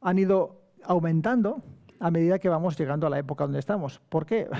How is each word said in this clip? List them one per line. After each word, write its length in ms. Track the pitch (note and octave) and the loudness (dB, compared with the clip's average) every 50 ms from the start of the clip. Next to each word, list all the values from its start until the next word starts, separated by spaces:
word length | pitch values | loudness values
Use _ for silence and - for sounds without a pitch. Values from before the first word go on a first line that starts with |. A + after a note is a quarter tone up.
han 180 | - F#3 F3+ F#3 | -2 0 2 4
ido 440 | F#3+ F#3 G3 F#3+ F3 - - - _ _ _ - - | 4 4 4 2 2 0 -6 -14 _ _ _ -8 -2
aumentando 800 | - F3+ F3 E3 E3 E3 D#3+ D3+ A3 B3+ B3 G#3 G3+ C4+ C#4+ - - - - _ - - - | 0 0 2 2 2 2 2 2 2 2 2 0 0 -2 -6 -10 -16 -20 -20 _ -20 -10 -4
a 100 | - E3+ | -2 0
medida 280 | E3 E3 E3 E3+ F#3 F#3+ | 2 2 2 2 2 2
que 100 | - F#3 | 2 0
vamos 300 | E3 D#3 E3+ F#3 D3+ - | 0 0 0 -2 -2 -2
llegando 280 | D#3+ C3 C#3+ D3+ D#3+ | -4 -2 -2 -2 -2
a 40 | D3+ | -2
la 80 | C#3+ C#3 | -2 -2
época 260 | C#3+ C#3 D3 - D3 | -4 -4 -4 -4 -4
donde 140 | C#3+ C#3 C#3 | -2 -2 -4
estamos. 400 | C3 - G#3 G3+ D#3 C3+ - - | -2 -2 -4 -4 -4 -6 -10 -12
¿Por 260 | _ - - D#3+ D#3 | _ -4 -4 -4 -2
qué? 240 | - A3+ A3 - - - | -2 -2 -2 -2 -4 -6